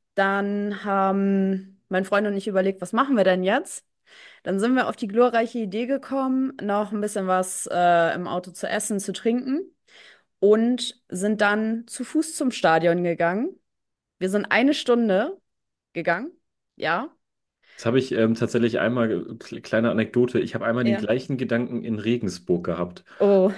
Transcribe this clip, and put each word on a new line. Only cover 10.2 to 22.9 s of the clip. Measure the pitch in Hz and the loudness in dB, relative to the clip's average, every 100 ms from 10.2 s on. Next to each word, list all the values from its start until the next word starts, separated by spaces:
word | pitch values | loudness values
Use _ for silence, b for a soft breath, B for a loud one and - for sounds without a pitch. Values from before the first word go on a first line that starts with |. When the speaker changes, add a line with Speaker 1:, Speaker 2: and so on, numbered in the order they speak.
| b - | b 2
Speaker 1:
und | 202 220 233 247 - - - | 4 6 4 0 -4 -12 -10
sind | 180 208 214 | -4 0 2
dann | 208 214 220 226 233 | 2 2 0 -4 -8
zu | - | -12
Fuß | 240 311 320 - | -4 -2 -2 -2
zum | 262 | -2
Stadion | - 170 160 170 175 175 | 2 4 4 4 2 0
gegangen. | 170 170 196 339 - _ _ _ _ _ - | 0 0 0 -4 -8 _ _ _ _ _ -6
Wir | 185 | -2
sind | 208 - | -2 0
eine | 208 277 | 2 2
Stunde | 294 - 240 226 185 294 392 _ _ _ _ _ | 2 2 2 4 2 0 -6 _ _ _ _ _
gegangen, | 170 170 175 311 - _ _ _ - | -6 -2 -2 -4 -14 _ _ _ -8
ja. | 156 170 302 _ _ _ _ _ b b | -2 -2 -4 _ _ _ _ _ b b
Speaker 2:
Das | 113 | 0
habe | 127 | 0
ich, | 127 | 2
ähm, | 110 113 113 | 2 2 2
tatsächlich | 117 120 117 - | 0 0 0 0
einmal, | 107 123 113 | 0 0 0
äh, | 90 - | -2 -6
kle-, | 110 - 95 | -14 -14 -14
kleine | - 110 113 | -2 0 2
Anekdote, | 101 107 120 123 113 | 0 0 2 2 0
ich | - 113 | -2 -4
habe | |
einmal | 110 120 117 | -2 0 0
den | |
Speaker 1:
Ja. | 117 | 0
Speaker 2:
gleichen | 104 127 131 131 | 0 -2 -2 -6
Gedanken | 117 117 123 120 | -2 -2 -2 -6
in | 117 104 | -6 -4
Regensburg | 107 120 101 - - 87 | 0 0 -2 -6 -2 -2
gehabt. | 87 85 90 | -2 -4 -6